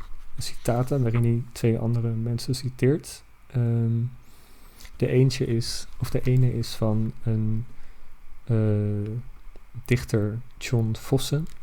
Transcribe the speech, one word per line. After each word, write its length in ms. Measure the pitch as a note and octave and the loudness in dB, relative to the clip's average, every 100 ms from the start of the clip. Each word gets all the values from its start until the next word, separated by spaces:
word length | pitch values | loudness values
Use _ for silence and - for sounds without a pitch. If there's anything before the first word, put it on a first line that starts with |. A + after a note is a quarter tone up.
| - - - - | -6 -6 -4 -4
citaten 640 | - - - A#2+ B2+ C#3+ | -2 -2 0 2 2 2
waarin 220 | A#2 A#2 | 2 4
hij 200 | A#2 A#2 B2+ | 2 2 -2
twee 260 | - A#2+ A2+ | 0 2 2
andere 280 | A2+ A#2 A#2 | 2 0 0
mensen 480 | A2+ A2+ A#2 - B2+ | -2 -2 -2 -2 -2
citeert. 680 | B2 - B2+ E3 - - - - - | -4 2 2 2 -2 -16 -20 -20 -6
Ehm, 440 | B2 A#2 A#2 A#2 A#2 B2 - - - - - - - - - | 0 2 2 2 0 -2 -6 -16 -20 -20 -20 -20 -18 -16 -4
de 120 | B2 | 2
eentje 380 | B2+ C3+ B2+ C#3+ | 6 6 4 0
is, 420 | A#2 - - - - | 0 -2 -4 -6 -4
of 120 | B2 | 0
de 120 | C3 | 2
ene 320 | B2+ B2+ B2 A#2 | 4 6 6 4
is 160 | A2+ - | -2 0
van 380 | A2 G#2+ A2 - | 2 2 0 -2
een, 420 | A2+ A2 A2 A2 A#2+ - - - - - - - | 0 2 2 0 -2 -6 -8 -8 -10 -10 -10 -8
eh, 680 | - A2+ A2 G#2 G#2 G#2 G#2 A#2 - - - - - A#2+ - | 0 2 4 2 0 -2 -4 -6 -8 -12 -14 -14 -12 -12 0
dichter, 540 | B2 - A2 G#2 A2 - - | 0 2 0 0 -2 -8 -10
John 380 | - A#2+ A2+ G#2+ | -2 0 0 -2
Vossen. 480 | - C3+ - C#3+ D#3+ - | 0 0 2 -2 -2 -6